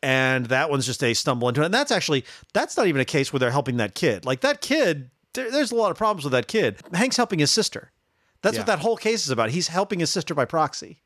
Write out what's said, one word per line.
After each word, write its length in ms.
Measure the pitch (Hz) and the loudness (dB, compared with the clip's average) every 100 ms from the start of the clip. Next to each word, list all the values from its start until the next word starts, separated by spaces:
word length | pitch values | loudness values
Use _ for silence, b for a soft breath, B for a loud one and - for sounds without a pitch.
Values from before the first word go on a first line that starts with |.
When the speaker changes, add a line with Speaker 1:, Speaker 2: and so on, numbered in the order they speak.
Speaker 1:
and 440 | 139 131 131 131 120 | 2 2 2 0 0
that 240 | 131 156 | 0 2
one's 160 | 143 123 | 0 -2
just 160 | 120 | 0
a 80 | 127 | 0
stumble 360 | 113 - 127 120 | 0 0 0 0
into 100 | 120 | 0
it. 60 | 156 | 2
And 80 | |
that's 180 | 214 285 | 0 2
actually, 320 | 208 - 143 - B B | 0 0 -2 -2 B B
that's 240 | 202 277 - | -2 -2 0
not 80 | 220 | 0
even 160 | 143 | 2
a 20 | |
case 260 | 131 147 139 | 0 0 0
where 100 | 143 | 0
they're 100 | 123 | 0
helping 260 | 131 135 123 | 0 -2 -2
that 180 | 104 | -2
kid. 300 | - 165 101 | 0 0 0
Like, 160 | 120 131 | -2 0
that 200 | 269 285 | 0 -2
kid, 480 | - 302 240 151 127 _ _ | 0 2 2 0 -6 _ _
there, 180 | - 262 | -10 -4
there's 220 | 269 269 | -2 0
a 20 | |
lot 160 | 233 214 | 2 0
of 60 | 165 | 0
problems 260 | 214 202 | 0 0
with 80 | 143 | 0
that 140 | 127 123 | 0 0
kid. 320 | 226 151 98 - | 0 0 -2 -6
Hank's 240 | 175 254 - | -2 0 0
helping 240 | - 175 | 0 2
his 100 | 143 | 2
sister. 400 | - 107 - - _ _ _ _ _ | 2 0 -4 -16 _ _ _ _ _
That's 120 | 190 | -2
Speaker 2:
Yeah. 60 | 226 | 0
Speaker 1:
what 60 | 220 | 0
that 100 | 190 | 0
whole 160 | 185 226 | 0 0
case 280 | 220 226 | 0 0
is 60 | 143 | 0
about. 200 | 120 113 | 0 0
He's 160 | 151 165 | 0 -2
helping 300 | 170 202 190 | -2 -2 0
his 120 | 160 | -2
sister 220 | - 151 | -2 -4
by 120 | 147 | -2
proxy. 580 | 123 165 151 - 98 - | 0 0 -2 -4 -16 -20